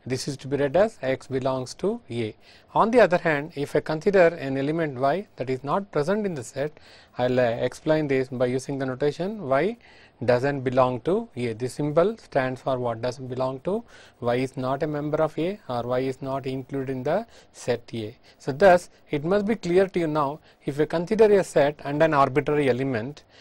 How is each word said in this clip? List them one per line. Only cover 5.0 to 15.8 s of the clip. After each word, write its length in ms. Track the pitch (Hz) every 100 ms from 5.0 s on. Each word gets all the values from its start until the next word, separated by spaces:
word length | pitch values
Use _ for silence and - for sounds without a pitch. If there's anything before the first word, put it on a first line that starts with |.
| 139 165 208 -
that 120 | 123
is 140 | 131
not 260 | 139 175 196
present 320 | 151 147 208 202
in 80 |
the 100 | 160
set, 340 | 113 - 147 - - - - -
I'll, 220 | 123 127
uh, 40 |
explain 680 | 123 117 127 - - 156 151
this 180 | 135 131
by 200 | 123 127
using 320 | 131 127 135
the 60 | 131
notation 600 | 127 147 147 180 220 151
Y 300 | 135 175 233 - - - _
doesn't 380 | 113 120 135 143
belong 400 | 127 127 127 127
to 260 | 151 196 233 -
A. 180 | 120
This 200 | 110 123
symbol 420 | - 147 151 185 220
stands 440 | - 143 131 123
for 160 | - 131
what 240 | 123 113
doesn't 260 | 123 123 127
belong 320 | 127 131 131
to. 220 | 170 208 233 - - _
Y 160 | 120 120
is 200 | 131 -
not 280 | 127 139
a 40 | 156
member 340 | 147 147 147
of 160 | 156 151
A 220 | 165 208 -
or 140 | 123